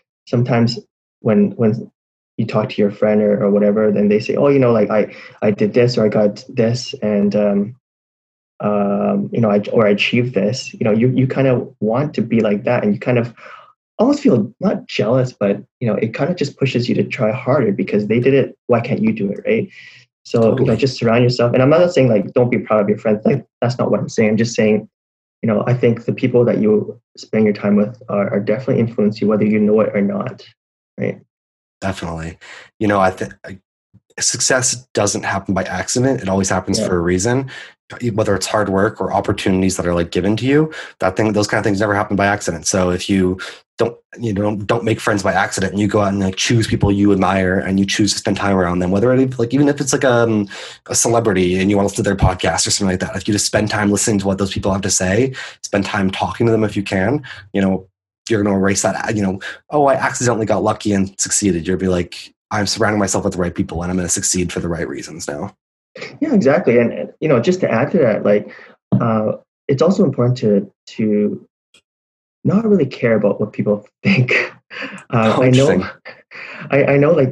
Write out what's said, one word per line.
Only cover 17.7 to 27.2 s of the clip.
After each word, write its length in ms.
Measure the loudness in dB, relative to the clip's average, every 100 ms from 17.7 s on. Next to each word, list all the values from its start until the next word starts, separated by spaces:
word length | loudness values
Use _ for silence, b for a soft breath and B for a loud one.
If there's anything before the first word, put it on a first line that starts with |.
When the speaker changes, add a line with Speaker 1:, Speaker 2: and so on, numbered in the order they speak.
Speaker 1:
because 360 | 0 0 0 0
they 120 | 2
did 140 | 4
it. 240 | 2 2 -4 -2
Why 140 | 0
can't 200 | 0 -2
you 120 | 0
do 180 | 0 -4
it, 80 | -4 -2
right? 240 | -2 -2 B B B B _ -4
So, 140 | 2
you 40 | 2
know, 60 | 4
Speaker 2:
Totally. 200 | 2 2
Speaker 1:
just 200 | 0 0
surround 260 | 2 4
yourself. 300 | 4 2 2
And 100 | 4
I'm 60 | 6
not 240 | 6 4
saying, 160 | 4 4
like, 240 | 4 2
don't 160 | 0 2
be 80 | 0
proud 240 | 0 2
of 80 | 2
your 80 | 0
friends. 280 | 0 0 2
Like, 200 | 0 -4 -4
that's 160 | -2 0
not 120 | 0
what 80 | 0
I'm 80 | -2
saying. 200 | 0 2
I'm 60 | 2
just 160 | 0
saying, 360 | 2 2 2 -2 _ _ _ _ _
you 60 | -2
know, 160 | 0 0
I 60 | 2
think 280 | 2 0 -4
the 80 |
people 300 | -2 0 2
that 140 | 2 2
you 420 | 2 2 0 -10 _
spend 300 | -20